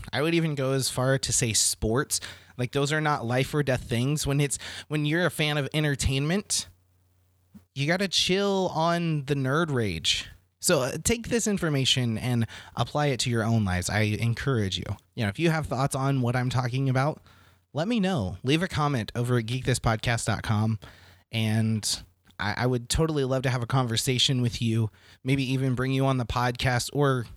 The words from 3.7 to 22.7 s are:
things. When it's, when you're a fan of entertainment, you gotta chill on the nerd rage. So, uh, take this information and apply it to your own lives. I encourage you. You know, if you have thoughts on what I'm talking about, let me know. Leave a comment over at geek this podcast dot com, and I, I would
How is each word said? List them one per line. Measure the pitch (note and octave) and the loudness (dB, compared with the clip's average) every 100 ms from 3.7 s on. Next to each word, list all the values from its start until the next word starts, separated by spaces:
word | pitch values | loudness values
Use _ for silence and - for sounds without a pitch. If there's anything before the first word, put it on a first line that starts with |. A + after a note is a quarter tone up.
| B2 | 0
things. | - A#2 B2+ D3+ C#3+ | 0 0 0 0 0
When | C#3 | 0
it's, | C#3+ - - - - | 0 -2 -8 -14 -6
when | D3+ D3 | -2 0
you're | E3 E3+ | 2 0
a | |
fan | - D3+ D3 | 0 0 0
of | C3+ | -2
entertainment, | D#3 D3+ C3+ - C3+ D3 F#3+ - - - - _ _ _ _ _ _ _ - _ | 0 0 0 0 0 0 -2 -2 -6 -6 -16 _ _ _ _ _ _ _ -20 _
you | - C#3+ | -4 0
gotta | F#3 G3 | 0 0
chill | - - F#3+ G3+ G3 F3+ | 0 2 2 2 2 0
on | D#3 E3 E3+ E3+ D3+ C3+ | 0 0 2 0 -2 -2
the | C#3+ | -2
nerd | C3 D3 E3 | 0 0 0
rage. | C3 G#2+ E2 - - - - _ _ | 0 0 0 -2 -2 -4 -18 _ _
So, | - D#3+ | 2 2
uh, | C3 D#3 | 2 -2
take | F#3 A#3 A3+ | -2 -2 0
this | A#3 G#3+ | -2 0
information | G3 E3 C#3+ B2+ C3 B2 G#2+ | 0 0 2 2 2 0 -2
and | A2+ A#2+ A2+ - - - | 0 0 0 -4 -12 -4
apply | A#2+ D3 D3 | -2 0 0
it | B2+ | 0
to | B2 | 0
your | A#2 | 0
own | G#2+ A2+ | 2 2
lives. | G2+ F2+ E2+ | 2 0 0
I | G#2 | 0
encourage | G#2+ G#2 A#2 A2 - A#2+ G2 F2+ | 0 0 0 0 0 0 0 -4
you. | - G2 _ - | -6 -10 _ -4
You | |
know, | G#2 | -4
if | G2+ | 0
you | E3 | 0
have | D#3+ A2+ | 0 -2
thoughts | B2 C#3 C#3 | -2 -2 0
on | C3+ C#3 | 0 0
what | A#2+ B2 | 0 0
I'm | B2 | 0
talking | B2 B2 B2+ C3+ | -2 -2 -2 0
about, | B2+ C#3+ - - - - _ _ | 2 0 -2 -14 -20 -20 _ _
let | C3+ F#3 | -4 -2
me | A#3+ | 0
know. | F#3 F3 F#2 F#2+ | 2 0 -2 -2
Leave | B2 D#3 | 2 2
a | F#3 | 2
comment | - D3 C3+ G#2 A#2 | 0 0 0 -2 -4
over | A#2+ B2 | 0 0
at | A2 | 0
geek | B2+ | -4
this | C3 B2 | -2 0
podcast | B2 A2+ - A#2 - | 2 0 0 -2 -2
dot | G2+ | -4
com, | - G#2 A2 A2 - - - - _ | 0 2 2 -2 -6 -20 -20 -20 _
and | A2+ A2 A2 A2 A2 - - - _ _ - | -2 0 2 2 0 -2 -6 -8 _ _ -6
I, | G2+ - | -4 -2
I | |
would | B2+ | 0